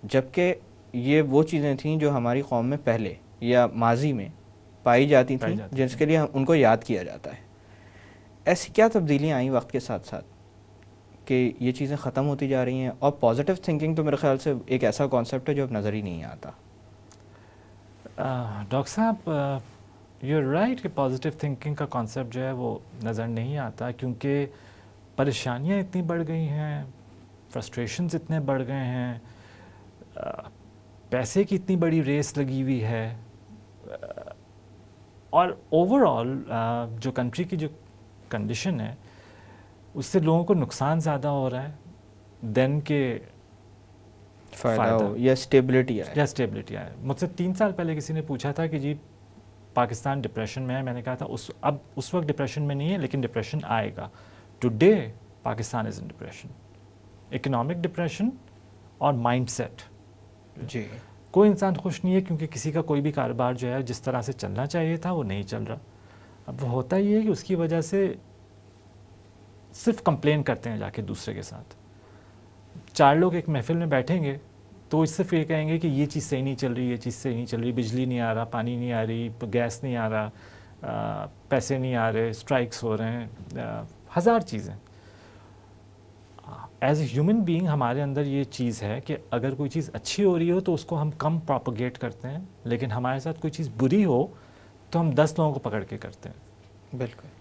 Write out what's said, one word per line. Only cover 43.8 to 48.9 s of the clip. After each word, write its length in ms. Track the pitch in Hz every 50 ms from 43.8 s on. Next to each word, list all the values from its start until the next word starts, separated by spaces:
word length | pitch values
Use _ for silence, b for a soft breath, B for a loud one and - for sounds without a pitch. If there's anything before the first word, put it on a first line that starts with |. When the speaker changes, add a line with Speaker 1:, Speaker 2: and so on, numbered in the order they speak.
| - - - - - - - - - - - - - - -
Speaker 1:
फ़ायदा 320 | - - 127 113 113 113
Speaker 2:
फ़ायदा। 180 | 113 113 113 107
Speaker 1:
हो 120 | 101 104
या 180 | 113 123 131 131
स्टेबिलिटी 680 | 131 - - - 135 127 131 127 131 127 131 120 104
आए। 140 | 82 - - 147
Speaker 2:
या 80 | 147
स्टेबिलिटी 480 | 135 - - 123 107 104 107 - - 107
आए। 180 | 104 95 87 - -
मुझसे 260 | - 131 139 - 180
तीन 280 | 175 180 - 175 180 185
साल 180 | 185 220 208
पहले 220 | 190 - 175 165 160
किसी 180 | 151 147 -
ने 80 | 156 156
पूछा 320 | 151 160 143 120 - 143
था 140 | 143 - 165
कि 120 | 160 160 151
जी 180 | 135 143